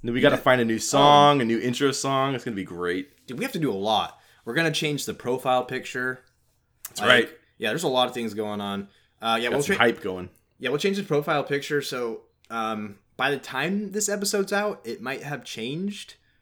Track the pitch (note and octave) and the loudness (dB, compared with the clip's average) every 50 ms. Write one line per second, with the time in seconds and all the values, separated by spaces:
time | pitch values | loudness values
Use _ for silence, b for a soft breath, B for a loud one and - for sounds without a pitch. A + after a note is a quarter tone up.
0 | - A#2+ A#2 B2+ C#3 D3 - - - C#3 B2+ B2+ A#2+ A2+ A2+ A2 - - - C#3 | -6 -4 0 4 4 4 4 4 4 4 4 4 4 2 0 0 -2 0 4 6
1 | C#3+ C#3+ D3 D3 C#3+ D3 D3 C#3+ B2 A2+ A#2 A#2 - B2+ B2 B2 C#3 C#3 C3 - | 8 10 10 10 10 8 8 6 4 2 2 0 0 0 0 2 2 0 0 0
2 | - C3+ C3+ C3+ C3+ C#3 C#3 B2 - B2+ A2+ G2 F#2 D#2 F2 E2+ F2 F2 F2+ F#2 | -2 -2 0 0 0 0 -2 -4 -6 -6 -6 -8 -8 -8 -6 -4 -2 -2 -2 -2
3 | F#2+ - _ _ _ - B2 B2+ A3 C4+ - F#3 D#3 C3+ G#2 F#2+ G2 G#2+ A2 G3+ | -4 -8 _ _ _ -12 -8 -8 -6 -6 -4 -2 -2 -2 -2 -2 0 0 2 2
4 | F3 - - b b b b b b b A#2 D#3 E3 D#3+ D3+ - D#3+ D3+ D3 C#3 | 0 -2 -6 b b b b b b b -2 0 0 0 0 0 -2 -2 -2 -4
5 | - - G2 - - A#2+ B2 B2+ - C3 B2+ B2+ B2 - B2+ B2+ - - - B2+ | -4 -6 -8 -6 -4 -4 -4 -2 0 0 0 0 0 -2 -6 -8 -8 -8 -6 -6
6 | B2+ B2+ B2+ B2 - _ _ _ _ _ _ _ _ _ _ _ - - - - | -4 -4 -6 -8 -12 _ _ _ _ _ _ _ _ _ _ _ -18 -14 -8 0
7 | G#2 A2+ B2 A#2+ A2+ - - - _ _ _ - - G#2+ A2 D#3 F3+ D#3 C3 B2+ | 4 6 6 6 6 2 -2 -14 _ _ _ -6 -4 -4 -2 -2 -2 0 2 2
8 | B2 B2 - B2 A#2 A2 G2+ G#2 G#2+ G#2 G#2 G#2 G2+ G2+ G2+ G2 G2 G2+ _ _ | 2 0 0 -4 -6 -6 -6 -6 -6 -6 -6 -6 -6 -6 -6 -6 -8 -10 _ _
9 | _ _ _ _ - A2+ A2+ A2+ A#2 A#2+ - C#3 C#3+ C#3+ - - A#2 A#2+ A#2 - | _ _ _ _ -2 -2 0 0 0 0 0 0 0 0 2 2 4 2 2 0
10 | - G2+ F#2 F#2 F2+ F#2 - _ _ _ _ - - B2 B2+ D3 - G3 G3 G3 | -4 -6 -6 -6 -8 -12 -14 _ _ _ _ -8 -4 -4 -2 0 0 0 -2 -2
11 | G3 - - C#3+ D3 F3 D#3+ D3 C3+ - C#3 C#3 C#3 - D#3 D3 C#3 - - B2+ | -2 -2 0 0 0 0 -2 -2 -2 -2 -2 -4 -2 -2 -4 -4 -2 -4 -6 -6
12 | A#2+ A2+ A2 - - _ _ _ _ - A2+ A#2 A2+ A2 A2 G#2+ G#2+ G#2 G2+ - | -4 -6 -6 -8 -12 _ _ _ _ -10 -6 -6 -4 -4 -4 -6 -8 -10 -14 -16
13 | _ _ _ - B2+ C#3 C#3+ C3 - - - C3 C#3 E3+ G3 G3+ G#3+ G3 G3 G#3 | _ _ _ -4 -2 -2 -2 -2 -6 -6 -6 -4 -2 -2 -2 -2 -4 -4 -4 -4
14 | G#3+ G#3 G3+ G#3 G3+ G3 - G3+ G3 G3 G3+ G3+ G#3 G#3 - - - A2+ A#2 G2 | -4 -2 -2 -4 -4 -2 -2 -2 -2 -2 -2 -2 -2 -2 -6 -8 -8 -10 -10 -8
15 | G#2 B2+ C#3 A#2 - C#3+ D3 C3+ A2+ - - A#2 A2 A#2+ C#3 D#3+ F#3+ G3+ G#3 G#3 | -8 -8 -8 -8 -8 -8 -10 -10 -10 -10 -10 -8 -8 -6 -6 -4 -6 -6 -6 -8
16 | - - - _ _ _ _ _ | -12 -18 -20 _ _ _ _ _